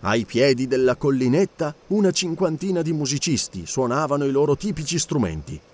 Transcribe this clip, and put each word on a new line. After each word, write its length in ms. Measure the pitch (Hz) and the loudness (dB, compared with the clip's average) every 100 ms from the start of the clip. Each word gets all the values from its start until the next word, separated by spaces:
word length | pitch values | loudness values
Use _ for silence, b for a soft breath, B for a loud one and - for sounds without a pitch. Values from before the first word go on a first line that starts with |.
Ai 240 | 98 113 107 | 0 -2 0
piedi 420 | 113 139 123 127 | 2 4 2 0
della 300 | 127 127 123 | 2 2 2
collinetta 760 | 147 135 127 143 196 - 151 147 - | 0 2 2 2 2 -2 -8 -8 -4
una 240 | 208 196 | 2 2
cinquantina 720 | 180 180 165 190 160 190 175 | 2 -4 -2 -2 -2 -2 -2
di 80 | 160 | 0
musicisti 720 | 156 139 143 - 135 - - 82 | -2 -2 -2 0 -2 -2 -8 -8
suonavano 600 | - 127 131 151 143 139 | -2 0 0 0 0 0
i 40 | |
loro 260 | 139 147 139 | 2 2 0
tipici 440 | 214 156 147 170 | -2 -6 -4 -4
strumenti. 600 | - 147 98 78 73 76 _ | -2 0 -2 -4 -10 -14 _